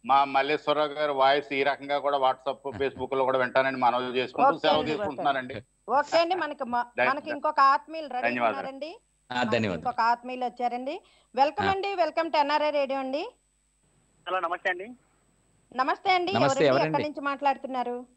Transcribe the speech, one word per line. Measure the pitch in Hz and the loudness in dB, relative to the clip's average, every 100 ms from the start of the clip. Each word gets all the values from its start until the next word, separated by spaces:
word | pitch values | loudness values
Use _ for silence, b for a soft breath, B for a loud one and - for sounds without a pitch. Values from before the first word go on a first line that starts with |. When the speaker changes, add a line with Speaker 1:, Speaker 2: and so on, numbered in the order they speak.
| 117 | 4
Speaker 1:
మా | 139 139 | 4 4
మల్లేశ్వరరావు | 135 139 151 147 147 151 | 2 2 0 0 0 0
గారు | 143 151 | 0 -2
వాయిస్ | 139 131 143 143 | 4 4 4 0
ఈ | 139 | 0
రకంగా | 143 135 139 143 | 0 0 -4 -2
కూడా | 135 143 | 0 2
WhatsApp, | 131 131 - 131 139 | 0 0 -6 -6 -8
Speaker 2:
<laughs> | 123 | -4
Speaker 1:
Facebook-లో | 135 - 127 135 131 | -4 -4 -4 0 2
కూడా | 131 | 2
వింటానని | 123 131 131 131 | 2 2 0 2
మనవి | 127 123 127 123 | 2 2 -2 -2
చేసుకుంటూ | 123 - 269 | -2 2 2
Speaker 3:
ఓకే | 165 | 4
Speaker 1:
సెలవు | 156 151 | 2 2
Speaker 3:
అండి, | 151 | 0
ఓకే. | 151 | -4
Speaker 1:
తీసుకుంటున్నానండి. | - 139 160 135 143 120 - _ - | -4 -2 -2 -2 -4 -12 -14 _ -2
Speaker 3:
ఓకే | 247 285 330 | 0 2 2
అండి, | 339 370 | 2 -2
మనకి | 302 285 | -4 -8
మ-, | 254 240 240 - | -4 -4 -4 0
Speaker 1:
ధన్య-, | 254 | 0
Speaker 3:
మనకి | 277 311 | 0 -4
ఇంకొక | 294 302 302 | -4 -2 4
ఆత్మీయులు | 269 285 294 320 294 | 6 4 -2 -12 -8
రెడీ | 247 240 | -2 -2
Speaker 1:
ధన్యవాదాలు. | 123 117 104 | 0 0 0
Speaker 3:
ఉన్నారండి. | - 269 302 427 _ _ _ | -8 -10 -12 -12 _ _ _
Speaker 2:
ఆ, | - | -4
Speaker 3:
మనకి | 123 | 0
Speaker 2:
ధన్యవాదాలు. | 120 107 85 | 0 0 -2
Speaker 3:
ఇంకొక | - - | -4 0
ఆత్మీయులు | 226 240 247 254 247 | 2 0 -4 -6 -6
వచ్చారండి. | 240 240 240 254 359 b b b 240 | -2 -4 -4 -8 -10 b b b 2
వెల్కమ్ | 285 294 392 | 2 2 0
Speaker 2:
ఆ. | |
Speaker 3:
అండి, | 392 403 | 0 -2
welcome | 381 311 320 330 | 0 0 0 0
to | 302 | 0
ఎన్ఆర్ఐ | 285 302 302 | 2 2 0
రేడియో | 294 269 269 | 0 -2 -2
అండి. | 262 277 427 _ _ _ _ _ _ _ _ _ - | -4 -6 -8 _ _ _ _ _ _ _ _ _ -6
Speaker 4:
హలో, | 185 | -4
నమస్తే | 170 175 196 | -2 -2 -4
అండి. | 180 214 247 _ _ _ _ _ _ _ 240 | -4 -8 -16 _ _ _ _ _ _ _ -4
Speaker 3:
నమస్తే | 269 359 403 | -2 0 2
అండి, | 370 349 | 2 2
Speaker 2:
నమస్తే, | - 135 - 147 | 2 2 4 4
Speaker 3:
ఎవరండి? | |
Speaker 2:
ఎవరండి? | 127 - | 4 2
Speaker 3:
ఎక్కడి | - | 0
నుంచి | - - | -4 -4
మాట్లాడుతున్నారు? | 277 277 285 269 269 262 247 240 247 | -6 -2 -2 -2 -6 -6 -6 -8 -12